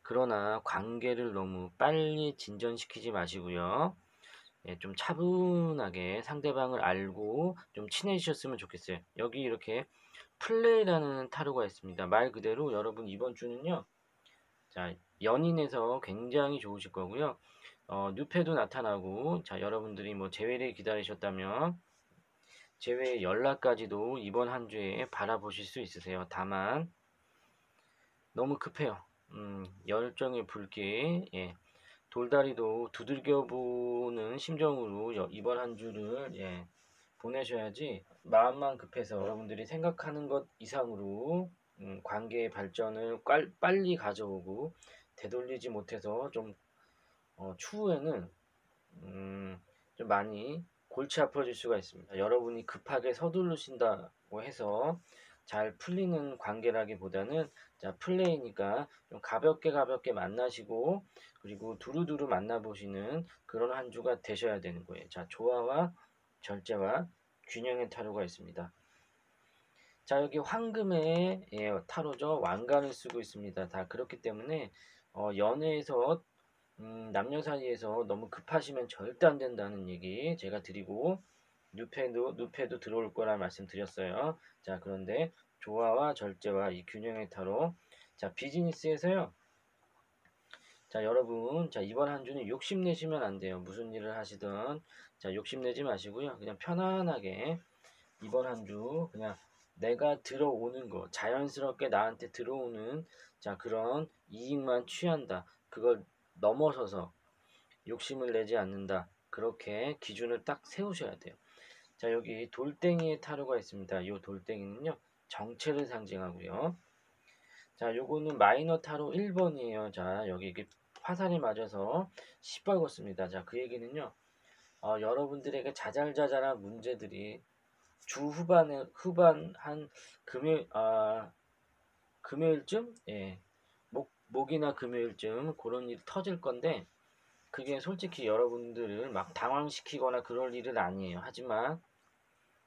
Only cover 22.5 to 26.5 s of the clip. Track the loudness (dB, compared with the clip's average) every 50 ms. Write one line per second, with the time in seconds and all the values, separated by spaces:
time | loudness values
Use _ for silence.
22.5 | -20 -20 -20 _ _ -8 -2 -2 0 2 2 0 2 2 2 2 2 4 4 2
23.5 | 2 4 4 4 4 4 0 -4 -2 -2 -2 -2 -2 -4 -4 0 0 2 2 2
24.5 | 0 -4 -6 -6 -6 -4 -4 -2 -2 -2 -4 -4 -4 -4 0 0 0 -2 -2 -6
25.5 | -8 -8 -10 -8 -6 -8 -8 -8 -10 -12 -8 -6 -6 -6 -6 -6 -4 -6 -4 -2